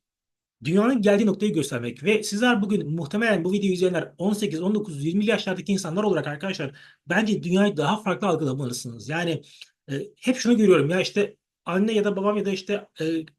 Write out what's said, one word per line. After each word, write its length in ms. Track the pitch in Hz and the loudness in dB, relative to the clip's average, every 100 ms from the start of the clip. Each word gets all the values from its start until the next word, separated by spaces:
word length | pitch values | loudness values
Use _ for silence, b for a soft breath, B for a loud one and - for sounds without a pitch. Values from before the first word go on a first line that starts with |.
| _ _ _ _ _ - | _ _ _ _ _ -10
Dünyanın 380 | 120 185 233 262 | 0 2 4 4
geldiği 240 | 202 202 220 | 4 4 4
noktayı 260 | - 214 | 2 0
göstermek 520 | 160 139 120 120 120 | 0 -2 -4 -6 -4
ve 180 | 156 220 | 0 0
sizler 400 | 214 202 247 220 | 0 0 2 2
bugün 280 | 190 202 143 | 2 0 -2
muhtemelen 540 | 165 151 208 226 190 | -4 -4 -2 0 0
bu 80 | 175 | 0
videoyu 200 | 202 196 | 0 0
izleyenler 400 | 180 185 170 - - | 2 2 0 -4 -4
on 140 | 185 | -2
sekiz, 300 | 208 202 156 | 0 -2 -2
on 120 | 180 | -2
dokuz, 300 | 214 202 143 | -2 -4 -6
yirmili 260 | 151 185 208 | -2 0 2
yaşlardaki 420 | 214 - 180 - | 0 -2 -4 -2
insanlar 300 | 190 170 175 | -2 -2 -2
olarak 240 | 214 160 147 | 0 0 -2
arkadaşlar 460 | 147 - - 139 B B B - | -6 -6 -6 -8 B B B -2
bence 360 | 180 220 185 | 0 0 0
dünyayı 340 | 165 185 208 147 | 0 2 2 2
daha 260 | 151 208 | 0 0
farklı 240 | 208 175 202 | -2 -2 0
algılamalısınız. 840 | 156 147 131 127 123 123 113 107 | 0 0 -4 -6 -8 -10 -12 -8
Yani, 340 | 160 175 151 B B B B - | -4 -2 -4 B B B B -10
e, 120 | 139 - _ | -8 -10 _
hep 200 | - 247 | -4 -2
şunu 200 | 226 233 | 2 4
görüyorum 340 | 208 165 139 | 6 6 4
ya 100 | 185 | 0
işte 360 | - 208 202 - _ _ | -2 -2 -2 -4 _ _
anne 280 | - 185 220 | -4 0 2
ya 120 | 214 | 2
da 120 | 208 190 | 0 0
babam 200 | 196 208 | 0 0
ya 80 | |
da 60 | 190 | -2
işte, 380 | 190 - 202 - - | -4 -4 -6 -6 -6
e, 40 | 160 160 160 | -4 -2 -4